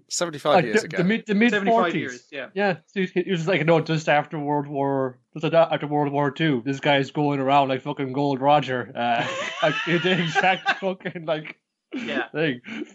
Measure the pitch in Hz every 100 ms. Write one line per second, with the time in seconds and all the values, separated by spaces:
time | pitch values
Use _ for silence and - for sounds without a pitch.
0 | _ - 170 147 151 160 120 107 175 -
1 | 175 220 - 202 233 202 196 226 175 165
2 | 135 123 _ 143 123 190 202 170 _ 202
3 | 185 180 175 175 160 175 156 165 156 160
4 | 160 147 147 160 143 147 143 143 139 139
5 | 131 127 _ 156 156 165 160 156 147 147
6 | 143 143 143 135 160 127 120 135 147 139
7 | 131 156 147 139 131 143 135 131 147 143
8 | 135 127 143 131 139 147 131 127 107 -
9 | 120 117 131 - - - 160 - - 170
10 | 175 185 165 392 185 185 392 - 190 190
11 | 180 175 160 156 151 - _ _ _ 285
12 | 220 139 120 147 160 123 - - -